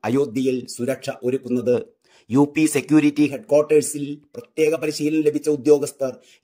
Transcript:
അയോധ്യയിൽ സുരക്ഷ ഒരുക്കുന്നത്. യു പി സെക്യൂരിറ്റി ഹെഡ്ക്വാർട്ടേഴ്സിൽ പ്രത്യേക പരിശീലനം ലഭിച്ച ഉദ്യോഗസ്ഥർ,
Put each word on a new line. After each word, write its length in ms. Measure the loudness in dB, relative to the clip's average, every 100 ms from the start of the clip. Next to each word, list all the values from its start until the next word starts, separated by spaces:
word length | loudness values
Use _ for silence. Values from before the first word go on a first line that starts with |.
അയോധ്യയിൽ 640 | -2 0 0 -2 -2 -2 -6
സുരക്ഷ 440 | -6 -6 -4 -8 -6
ഒരുക്കുന്നത്. 540 | -4 -4 -2 -2 0 0 -2 _ _ _ -2
യു 220 | 2 2 2
പി 100 | 0
സെക്യൂരിറ്റി 580 | 0 2 4 4 2 0
ഹെഡ്ക്വാർട്ടേഴ്സിൽ 920 | -2 0 0 4 2 2 -4 -10 -12 _
പ്രത്യേക 400 | -18 -10 -2 0
പരിശീലനം 480 | 0 -4 -4 -2 0
ലഭിച്ച 260 | 0 0 0
ഉദ്യോഗസ്ഥർ, 640 | 0 4 4 2 -6 -8 -8 _ _